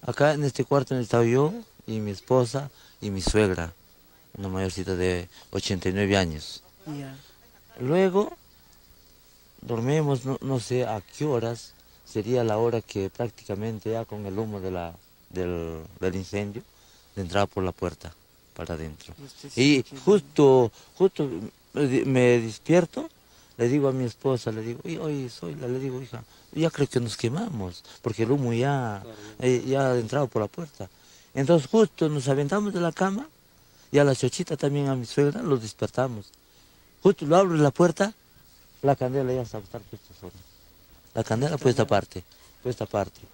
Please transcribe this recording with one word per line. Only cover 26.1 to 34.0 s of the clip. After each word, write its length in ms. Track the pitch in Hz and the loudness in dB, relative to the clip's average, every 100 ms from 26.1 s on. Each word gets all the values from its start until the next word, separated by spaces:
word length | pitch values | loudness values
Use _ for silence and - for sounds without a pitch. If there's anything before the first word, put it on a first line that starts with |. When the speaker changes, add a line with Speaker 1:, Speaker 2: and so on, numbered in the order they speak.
| - - - _ | -14 -16 -20 _
Speaker 1:
ya 160 | - 160 | -2 -2
creo 160 | - 139 | 0 0
que 120 | 127 | 0
nos 180 | 120 - | -2 -4
quemamos, 680 | 117 143 233 135 92 87 - - | -4 -2 -4 -6 -8 -10 -20 -8
porque 220 | 123 107 | -6 -2
el 80 | 113 | 0
humo 220 | 143 123 | 2 2
ya, 480 | 117 135 143 120 98 | 0 0 0 -2 -6
Speaker 3:
Claro. 140 | 104 107 107 - | -12 -18 -18 -2
Speaker 1:
eh, 240 | 127 127 131 | 0 2 2
ya 240 | 135 135 | 0 2
ha 60 | 123 | 0
entrado 280 | 110 147 135 | 0 -2 -2
por 140 | 113 | -2
la 40 | 104 | -4
puerta". 420 | - 165 - 95 _ _ - _ | -6 -12 -12 -16 _ _ -20 _
Entonces 340 | 131 135 170 131 | -4 4 4 6
justo 380 | 220 214 - 160 | 4 4 2 0
nos 200 | 147 131 | 0 0
aventamos 440 | 139 143 190 208 | 0 2 0 -2
de 60 | 185 | -2
la 120 | 170 | -2
cama, 360 | - 190 196 311 _ _ _ _ _ _ | 0 -2 -2 -8 _ _ _ _ _ _
y 60 | |
a 40 | 139 | 4